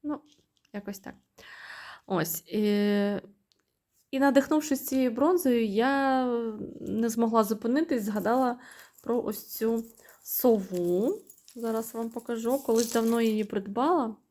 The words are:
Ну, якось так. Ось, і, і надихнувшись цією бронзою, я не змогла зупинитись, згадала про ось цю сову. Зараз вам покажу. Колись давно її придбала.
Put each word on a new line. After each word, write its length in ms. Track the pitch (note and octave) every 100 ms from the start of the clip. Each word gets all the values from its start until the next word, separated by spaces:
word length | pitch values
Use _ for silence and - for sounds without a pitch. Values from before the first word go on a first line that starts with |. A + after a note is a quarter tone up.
Ну, 180 | D4 D4 _ _ _ _ _
якось 260 | G#3 G3 G3
так. 160 | - - _ - - - - - - - -
Ось, 340 | F#3 E3 E3 -
і, 120 | G#3+ G#3 G#3 G#3 G#3 G3+ G3+ G3+ _ _ _ _ _ _ _ _
і 80 | C4+
надихнувшись 640 | C#4 C4+ C4+ D#4 D4+ C4+ -
цією 240 | C4 B3+
бронзою, 560 | A3+ D4 F#4 C#4 A#3+ A3+
я 600 | G3 B3 C#4 C4+ C4 B3+ A#3 A3+ G#3+ G3 -
не 280 | - G#3 A#3
змогла 360 | A3+ A#3 A3+
зупинитись, 580 | G#3+ G#3+ A#3 C4+ E4 B3+
згадала 560 | G#3 G#3 F#3+ B3 B3+ B3 - - - _
про 200 | - A#3+
ось 240 | - G#3+ -
цю 380 | - A3 A3+ A3+ - - -
сову. 960 | - - C4 A3 F#3 F3+ F3 F3+ A#3 G#4+ - - _ B3
Зараз 380 | A3+ A3+ A3+
вам 160 | A#3 A3+
покажу. 480 | A#3 A#3 A#3 A3+ C4+
Колись 340 | C4+ A3+ A3+
давно 280 | A#3 A3+ A#3
її 240 | A3+ G#3+
придбала. 720 | G#3 G#3 G3 G3+ C#4+ F4 A3+ G#3+ _